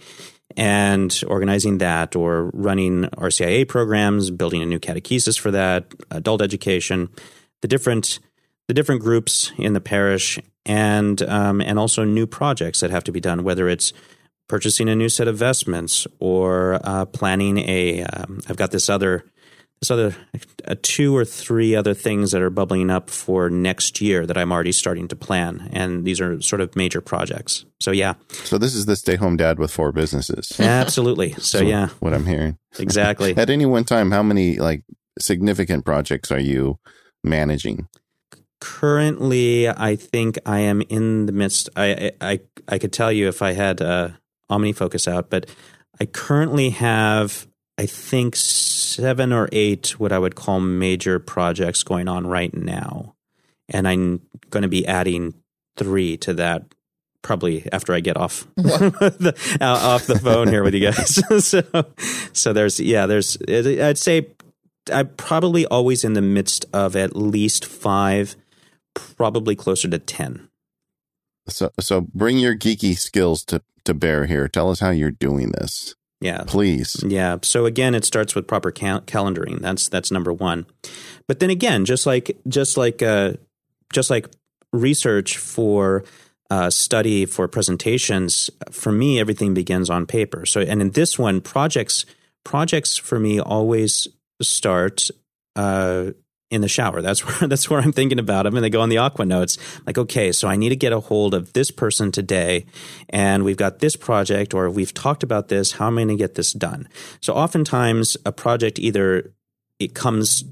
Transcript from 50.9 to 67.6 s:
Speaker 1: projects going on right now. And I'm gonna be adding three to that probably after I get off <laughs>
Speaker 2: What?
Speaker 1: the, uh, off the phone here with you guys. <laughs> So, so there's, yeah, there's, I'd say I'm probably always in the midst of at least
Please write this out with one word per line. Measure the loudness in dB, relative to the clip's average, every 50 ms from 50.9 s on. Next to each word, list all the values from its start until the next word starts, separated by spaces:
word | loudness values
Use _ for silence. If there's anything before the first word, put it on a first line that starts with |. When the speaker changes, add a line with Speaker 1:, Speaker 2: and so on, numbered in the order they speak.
| 0 0 0 0 -2 -2
Speaker 1:
projects | -2 -4 -4 -2 -2 0 0 -2 -2 -2 -2 -2
going | -2 -2 -2 -2 -2
on | -2 -4 -4 -4 -2
right | -2 -2 -2 -2 -4
now. | -6 -6 -6 -6 -8 -8 -10 -10 -12 -12 -14 -18 _ _ _ _ _ _ _ _ _ _ -6
And | -2 0 2 2
I'm | 2 2 2 0 0 -2 -6 _ -20 -20 _ -6
gonna | -2 -2 0 0
be | 0 0 0
adding | 0 0 0 0 0 0 -2 -4 -6 -8 -12 _ _ _ _ _ _ _
three | -4 -2 0 2 2 2 0 -2 -4
to | -4 -4 -2
that | 0 0 0 -2 -2 -6 -12 _ _ _ _ _ _ _ _ _ _
probably | -6 -4 -2 0 0 0 -2 -2 -4 -4
after | -6 -4 -2 0
I | -2 0
get | 0 0 -2
off | -2 -2 -4 -4 -8 -12 -8
<laughs> | _
Speaker 2:
What? | 0 2 2 4 4 4 2 4 4 2 2 2 2
Speaker 1:
the, | 0 0 0 0 -2 -2 0 2
uh, | 2
off | 2 2 4 4 4 4 4 2
the | 2 0 2
phone | 4 4 4 4 4
here | 4 4 4
with | 4 2 4
you | 4 4 2
guys. | 2 0 0 0 0 2 2 4
<laughs> | 4 4
So, | 4 4 2 2 2 2 0 -2 -2 -2 -6 -10 -8 -8 -8 -8 -10 -6
so | -2 -2 0 2
there's, | 2 4 2 2 2 0
yeah, | 2 2 2 4 4
there's, | 2 2 2 0 -2 -4 -6 -2 0
I'd | 0 2 2 2 2 2 2 2 2 2
say | 2 2 2 2 0 -2 -8 _ -20 -20 _ _ _ _ _ _ -6 -2
I'm | 0 0 0 -2 -6
probably | -10 -4 -2 0 2 2 2 2 2 2
always | 2 2 2 4 2 2 2 0
in | 2
the | 2 2
midst | 2 4 2 2 0 0 -2 -4 -4 -4
of | -2 0 0 0 0
at | 0 -2 -2 -2
least | -2 -2 0 2 2 2 0 0 -2